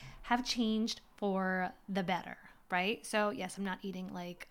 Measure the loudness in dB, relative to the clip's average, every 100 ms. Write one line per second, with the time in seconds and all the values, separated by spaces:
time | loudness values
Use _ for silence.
0 | -12 -6 2 2 4 2 4 4 2 -2
1 | -10 -2 0 2 2 2 0 -4 -2 0
2 | 2 0 -2 -12 -16 -16 0 2 2 0
3 | 0 2 2 0 -6 -4 -4 -4 -6 -6
4 | -6 -6 -8 -10 -8